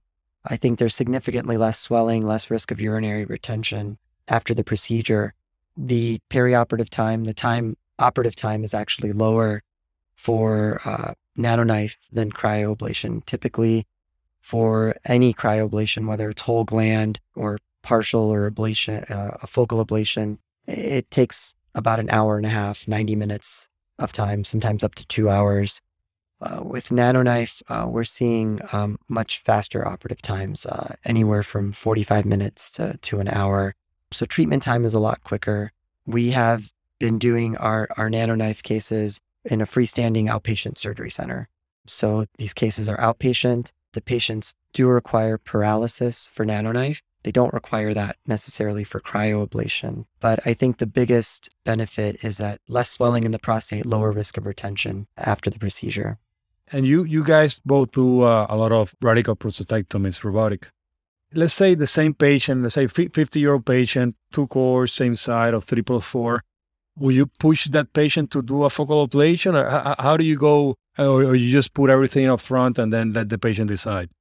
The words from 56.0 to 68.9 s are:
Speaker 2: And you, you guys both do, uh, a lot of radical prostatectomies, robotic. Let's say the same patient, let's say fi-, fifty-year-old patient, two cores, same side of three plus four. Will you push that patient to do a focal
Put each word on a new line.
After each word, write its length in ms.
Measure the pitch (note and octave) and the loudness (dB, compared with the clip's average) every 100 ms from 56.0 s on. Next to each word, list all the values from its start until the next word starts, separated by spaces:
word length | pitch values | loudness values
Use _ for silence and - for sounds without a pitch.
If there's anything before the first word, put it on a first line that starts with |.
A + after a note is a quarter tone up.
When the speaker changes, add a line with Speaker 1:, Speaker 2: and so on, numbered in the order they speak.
| - G#2+ _ _ _ _ _ | -6 -8 _ _ _ _ _
Speaker 2:
And 160 | C#3 C3 | 0 4
you, 160 | D#3 | 4
you 200 | E3 D#3 | 2 0
guys 360 | D3+ D#3 D3+ - | 4 6 4 0
both 320 | C3+ C#3 B2+ | 2 2 2
do, 320 | C3+ B2+ B2 | 2 4 6
uh, 240 | A#2+ A2+ G#2 | 6 4 2
a 80 | G#2+ | 0
lot 140 | A2 | 2
of 240 | A2+ G#2 - | 2 2 0
radical 360 | A#2 A2+ A2+ G#2 | 4 4 2 -2
prostatectomies, 880 | G#2+ - F#2+ A2 G2 G#2 G2 F2 | -4 -6 -4 -4 -2 -2 -2 -4
robotic. 460 | G#2+ G2+ A2 G2+ - _ _ _ _ _ _ D#3 | -4 0 0 -2 -10 _ _ _ _ _ _ 0
Let's 180 | E3 | 0
say 220 | - G3 E3+ | 4 4 4
the 100 | C#3+ | 2
same 300 | - D#3 C#3+ | 2 2 4
patient, 480 | C#3+ C#3+ - B2+ | 4 4 2 0
let's 120 | A#2+ C#3+ | 0 0
say 120 | C3+ | 0
fi-, 220 | - F3 | 0 0
fifty-year-old 560 | - D3+ D3+ C#3+ C#3 A2+ | 0 0 2 2 2 2
patient, 500 | B2+ B2 C3 B2 - _ | 2 2 2 0 -2 _
two 160 | - C#3 | -4 -2
cores, 440 | C3 B2+ B2+ B2 | 0 2 2 0
same 220 | - B2+ | 0 0
side 400 | A#2 - A#2 A#2 | 0 0 0 2
of 120 | A2+ - | 0 -2
three 180 | A#2 | -2
plus 200 | - A#2+ | 0 -2
four. 400 | - B2+ A#2 A#2 - _ _ _ _ - | -2 -4 -2 -4 -6 _ _ _ _ -2
Will 140 | C#3 | 2
you 140 | C3 C#3+ | 4 2
push 400 | - D#3 D#3 D3+ | 2 4 4 2
that 260 | D3 C3+ | 0 0
patient 380 | D3+ D3+ D#3+ D3 | 2 2 2 -2
to 100 | C#3 | -2
do 220 | A#2+ C#3 | -2 2
a 60 | C#3+ | 2
focal 380 | - C#3+ | 0 0